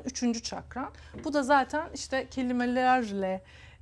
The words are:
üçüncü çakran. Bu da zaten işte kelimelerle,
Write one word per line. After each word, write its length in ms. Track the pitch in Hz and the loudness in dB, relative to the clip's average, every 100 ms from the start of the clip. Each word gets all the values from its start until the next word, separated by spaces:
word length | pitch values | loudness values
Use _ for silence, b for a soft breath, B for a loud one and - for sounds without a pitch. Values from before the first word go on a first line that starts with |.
üçüncü 380 | - - 240 233 | -4 -2 0 0
çakran. 480 | - - - 240 233 - b b | -4 -8 -8 -8 -8 -10 b b
Bu 80 | 294 | -2
da 100 | 285 | 0
zaten 460 | 254 277 254 302 330 | 4 4 4 -2 -4
işte 320 | 285 - 262 262 | -8 -4 -4 -4
kelimelerle, 1120 | 262 247 247 247 247 254 254 220 196 190 190 - b b b | -4 0 0 0 2 4 4 2 -2 -2 -2 -6 b b b